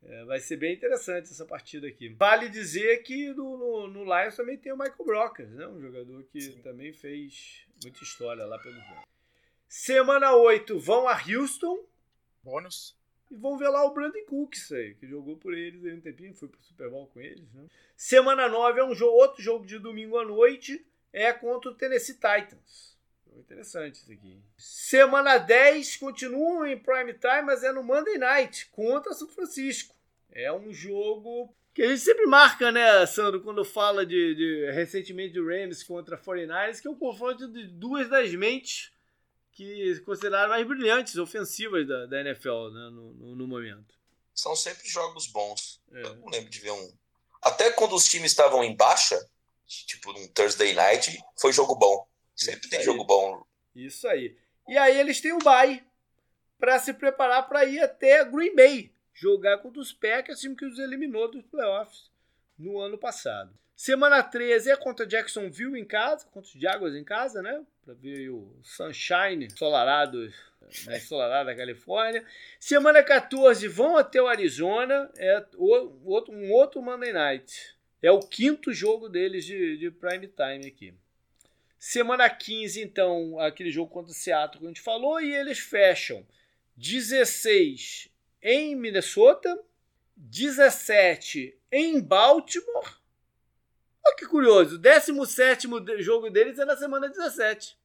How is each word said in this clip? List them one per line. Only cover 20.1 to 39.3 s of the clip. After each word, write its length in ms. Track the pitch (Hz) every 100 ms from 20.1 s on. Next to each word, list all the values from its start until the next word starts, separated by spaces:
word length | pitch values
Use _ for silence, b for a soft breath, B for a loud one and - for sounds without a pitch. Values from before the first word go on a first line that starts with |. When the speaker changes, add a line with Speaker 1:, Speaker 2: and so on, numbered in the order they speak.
| 226
Speaker 1:
à 60 |
noite, 600 | 226 208 240 277 - 285 _ _ _
é 180 | 196 220
contra 400 | 240 233 247 254
o 40 |
Tennessee 400 | 240 262 262 247
Titans. 840 | 269 214 208 202 - _ _ _ _ _ _ _ _
Interessante 580 | 123 - 214 175 151
isso 180 | 139 _
aqui. 300 | 107 98 95 _ _
Semana 840 | - - - 269 269 277 277 262
dez 580 | 254 233 277 302 269 -
continuam 680 | 269 254 262 254 320 349 302
em 100 | 262
prime 380 | - 262 247
time, 280 | 240 254 277
mas 200 | 285 262
é 80 | 254
no 120 | 269
Monday 360 | 240 277 311 403
Night, 480 | 254 277 262 - -
contra 420 | - 220 277 294
São 140 | 349 311
Francisco. 680 | - 359 - 269 254 - _ _ _ _
É 200 | - 127
um 200 | 170 208
jogo 840 | 170 175 202 208 214 214 240 240 _ _
que 100 | -
a 60 | 247
gente 120 | 262
sempre 260 | - 453 415
marca, 460 | 277 285 - 240
né, 340 | 233 233 202 175
Sandro, 340 | - 208 190
quando 240 | 208 208
fala 400 | 202 214 208 202
de, 300 | 180 180 170
de, 360 | 156 165 156 143
recentemente 600 | 143 170 196 185 185 190
do 120 | 170 165
Rams 380 | 180 196 170
contra 340 | - 175 165 165
forty-niners, 600 | - 180 165 170 208 226
que 80 | 285
é 20 |
um 80 | 285
confronto 500 | 262 202 247 254 254
de 200 | 226 208
duas 400 | 175 220 277 247
das 260 | 269 233
mentes 580 | 175 208 262 254 - - _ _ _ _